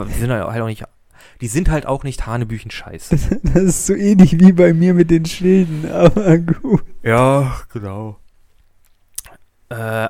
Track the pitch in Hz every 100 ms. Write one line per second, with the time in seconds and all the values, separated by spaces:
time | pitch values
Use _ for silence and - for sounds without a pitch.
0 | - - 117 117 85 113 113 107 - _
1 | _ _ - - 117 123 185 156 - 135
2 | 139 123 110 120 113 110 110 - - -
3 | - 151 - 196 170 160 190 - - 196
4 | 202 202 180 160 190 175 175 165 175 180
5 | 165 165 160 - 180 190 175 151 156 -
6 | 175 208 196 165 170 160 269 208 - -
7 | 113 117 131 139 135 127 - 117 101 98
8 | 110 107 - _ _ _ _ _ _ _
9 | _ - - - _ _ - 117 113 110
10 | 110